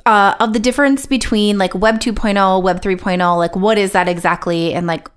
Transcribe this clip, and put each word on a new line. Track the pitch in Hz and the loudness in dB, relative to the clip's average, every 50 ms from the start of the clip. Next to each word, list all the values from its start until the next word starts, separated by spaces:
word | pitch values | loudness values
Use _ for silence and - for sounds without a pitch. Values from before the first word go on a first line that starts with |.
| - | 0
uh, | 240 214 208 196 196 - - | 2 4 4 4 2 2 0
of | 233 226 214 | 0 0 0
the | 233 | 0
difference | 208 254 247 - 285 277 277 269 - | 0 0 2 2 2 2 2 0 0
between, | - 269 233 - - 233 214 208 208 208 196 | -2 -2 -2 -2 0 0 0 2 2 2 0
like, | 190 185 - | 0 -2 -2
Web | 185 214 220 226 220 | 0 0 0 0 0
two | - 240 202 | -2 -4 -4
point | - - 214 196 202 | -2 -2 0 0 2
oh, | 196 190 190 190 | 2 2 2 2
Web | 180 190 180 180 | 2 0 0 -2
three | - 196 190 | -2 -2 -4
point | 180 - 202 180 180 | -2 -2 -2 -2 0
oh, | 180 175 175 | 0 2 2
like, | 175 170 165 - | 0 0 -2 -2
what | 190 190 214 220 | -2 0 0 2
is | 208 196 190 190 | 2 0 0 0
that | 185 180 180 | 0 0 0
exactly? | 180 175 170 175 175 - - 175 175 170 165 170 - | -2 -2 -2 -2 -2 -2 -2 -4 -2 -2 -2 -2 -2
And, | 170 175 | -4 -4
like, | 170 165 160 - - _ | -4 -4 -6 -8 -12 _